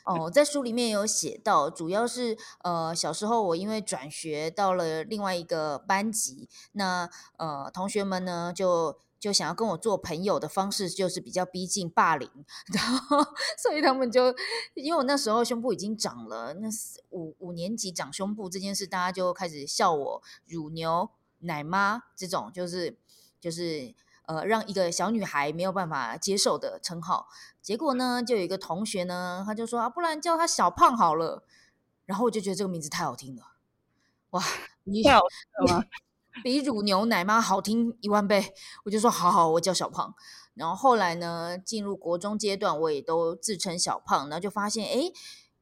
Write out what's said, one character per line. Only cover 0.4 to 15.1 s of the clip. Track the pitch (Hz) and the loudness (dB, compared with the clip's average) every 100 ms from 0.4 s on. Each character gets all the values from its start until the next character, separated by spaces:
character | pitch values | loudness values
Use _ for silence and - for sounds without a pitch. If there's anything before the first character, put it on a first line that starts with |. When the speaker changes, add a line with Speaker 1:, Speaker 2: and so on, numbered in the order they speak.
Speaker 1:
书 | 196 285 | 4 0
里 | 240 | -2
面 | 233 233 | -2 0
有 | 208 214 | 0 0
写 | - 143 - | -2 -4 -4
到， | 214 170 143 | 4 4 4
主 | - 165 | -2 -2
要 | 202 240 | 0 0
是， | 247 240 220 - - | -2 -4 -4 -10 -8
呃， | 180 170 160 | -4 -2 -2
小 | 170 156 | -2 -4
时 | 151 214 | -4 0
候 | 233 | 0
我 | 196 170 | 2 0
因 | 208 | -2
为 | 220 | -4
转 | 214 147 143 | -4 -8 -8
学 | - 160 151 160 | -10 -6 -4 -4
到 | 165 196 | 0 2
了 | 180 165 160 | 2 0 -2
另 | 156 214 | -4 -4
外 | 196 | -2
一 | 175 | -4
个 | 170 160 151 139 | -2 -2 -2 -4
班 | - 196 220 | 0 0 0
级， | 214 - 131 - - - | -2 -6 -8 -18 -20 -12
那， | 202 190 180 175 - - - | -4 -2 -2 -4 -10 -20 -8
呃， | 160 143 139 | -6 -6 -8
同 | 180 196 | -6 -2
学 | 208 | -2
们 | 196 185 185 | 0 -2 -2
呢， | 175 175 | -4 -4
就， | 180 185 170 160 - _ _ | 0 2 2 2 -4 _ _
就 | 208 | -2
想 | 190 156 | 0 0
要 | |
跟 | - 226 | 0 -2
我 | 165 | 0
做 | 226 190 | 0 0
朋 | - 160 | -2 -2
友 | 202 156 | 0 0
的 | 151 | 0
方 | 196 196 | -2 -2
式 | 196 185 | -2 -4
就 | 170 185 | -2 -2
是 | 180 | -2
比 | - | -4
较 | 185 180 | -4 -4
逼 | 185 185 | -4 -4
近 | 196 165 | -2 0
霸 | 226 175 151 | 2 4 2
凌， | 120 - - | -2 -14 -20
<laughs> | - - | -18 -4
然 | 175 | -2
后 | 233 254 - 294 - - 539 622 | 0 -2 2 2 2 -2 -6 -2
所 | 466 | 0
以 | 302 | 4
他 | - | 4
们 | 262 247 | 4 2
就， | 247 254 254 - 466 - | 4 4 2 -6 -8 -8
因 | 320 277 | -6 0
为 | 330 | 0
我 | |
那 | 262 | 2